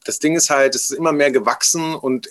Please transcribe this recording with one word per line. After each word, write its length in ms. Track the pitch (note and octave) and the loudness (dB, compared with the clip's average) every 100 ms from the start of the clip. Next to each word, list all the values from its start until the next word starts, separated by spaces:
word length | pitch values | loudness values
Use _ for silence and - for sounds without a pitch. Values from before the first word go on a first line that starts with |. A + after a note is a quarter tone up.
das 140 | - - | -8 -2
Ding 180 | D3+ E3 | 0 0
ist 140 | - | 2
halt, 240 | C#3+ C3+ | 2 2
es 160 | C3+ - | 0 -4
ist 80 | C3+ | -2
immer 140 | E3 | 0
mehr 180 | D3 C#3+ | 2 2
gewachsen 640 | C3 A2 - - E3+ D#3+ | 2 0 0 0 0 -2
und 340 | D#3 C3 B2+ - | -4 -2 -4 -4